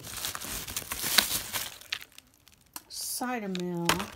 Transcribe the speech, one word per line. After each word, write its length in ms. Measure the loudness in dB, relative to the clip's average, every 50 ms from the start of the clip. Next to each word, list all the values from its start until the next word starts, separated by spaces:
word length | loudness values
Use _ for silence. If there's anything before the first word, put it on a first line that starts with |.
| -10 -8 -6 -4 -4 -4 -4 -4 -6 -4 -4 -4 -4 -4 -4 -4 -4 -4 -4 -2 0 6 6 6 6 6 2 0 0 -2 -2 -4 -4 -4 -8 -12 -8 -8 -8 -8 -8 -14 -18 -20 -20 -20 -20 -20 -20 -20 -20 -20 -20 -14 -14 -14 -12 -8
Cider 640 | -6 -4 -2 -2 0 0 0 0 0 0 0 0 0 0
Mill, 260 | 0 0 2 4 4 4 4 4 0 -4 -6